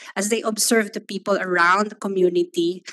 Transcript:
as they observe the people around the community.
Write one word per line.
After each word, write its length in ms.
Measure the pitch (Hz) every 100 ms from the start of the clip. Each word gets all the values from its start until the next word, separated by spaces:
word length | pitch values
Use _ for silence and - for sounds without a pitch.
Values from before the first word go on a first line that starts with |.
| - -
as 140 | 202
they 100 | 226
observe 520 | 226 220 - 226 214
the 100 | 214
people 320 | - 196 208 196
around 540 | 185 180 170 190 214
the 100 | 208
community. 840 | 202 196 180 180 175 - 170 185 -